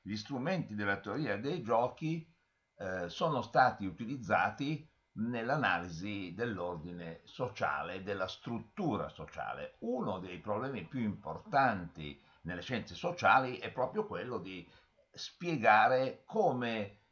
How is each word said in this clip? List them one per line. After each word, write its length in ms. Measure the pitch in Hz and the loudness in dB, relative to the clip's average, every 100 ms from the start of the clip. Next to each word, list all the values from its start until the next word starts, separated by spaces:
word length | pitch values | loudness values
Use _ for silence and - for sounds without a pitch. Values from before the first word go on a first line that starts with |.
gli 160 | - 107 | -6 -6
strumenti 580 | 110 135 143 185 - 104 | -4 -2 0 0 -2 -2
della 240 | 101 98 | 0 0
teoria 400 | 107 110 139 101 | -2 -2 0 -2
dei 240 | 131 170 | -2 -4
giochi, 640 | 110 117 123 - 156 165 - _ _ _ _ _ | 2 4 4 0 -4 -4 -6 _ _ _ _ _
eh, 320 | 95 92 87 | -4 -4 -4
sono 340 | - 170 135 | 0 0 0
stati 440 | 110 147 127 107 98 | 2 6 6 4 -6
utilizzati 1000 | - 117 139 110 95 95 107 143 156 - _ _ | -4 -6 -6 2 2 2 0 -4 -4 -6 _ _
nell'analisi 1200 | 190 117 123 117 147 107 87 90 80 101 101 92 | -4 -2 -2 0 2 2 2 -2 -6 -6 -6 -6
dell'ordine 880 | 85 120 95 87 87 85 87 85 82 - | -4 -4 -2 -4 -4 -8 -10 -10 -12 -16
sociale, 800 | - 123 - 80 71 82 95 | -6 -6 -2 0 0 -4 -6
della 240 | 95 98 92 | -4 -2 -2
struttura 840 | - - 113 113 - 170 101 71 | -4 -6 -6 -8 -4 -2 0 -4
sociale. 680 | - 73 - 53 65 73 _ | -8 -12 -8 -6 -6 -8 _
Uno 400 | 226 247 151 92 | -4 -2 -2 -4
dei 200 | 92 90 | -6 -10
problemi 460 | 104 104 135 123 80 | -4 -4 -2 -6 -6
più 160 | 135 | -2
importanti 1200 | 110 95 78 - 220 147 131 98 82 78 73 69 _ _ | -2 -2 -8 -10 0 4 4 2 -6 -8 -10 -10 _ _
nelle 180 | 82 87 | -6 -6
scienze 340 | 87 120 - - | -4 -4 -4 -6
sociali 600 | 175 175 95 123 131 123 | -4 4 8 8 6 -4
è 120 | - | -6
proprio 360 | - 131 214 214 | -2 0 0 -4
quello 320 | - 113 110 | -6 -4 -6
di 280 | 92 92 87 - _ _ _ | -6 -10 -14 -20 _ _ _
spiegare 1120 | - - - 175 156 110 107 113 127 131 - - | -14 -12 -6 -2 4 8 8 8 6 2 -4 -4
come 760 | 214 180 123 117 110 101 - _ | 2 4 4 0 -2 -4 -10 _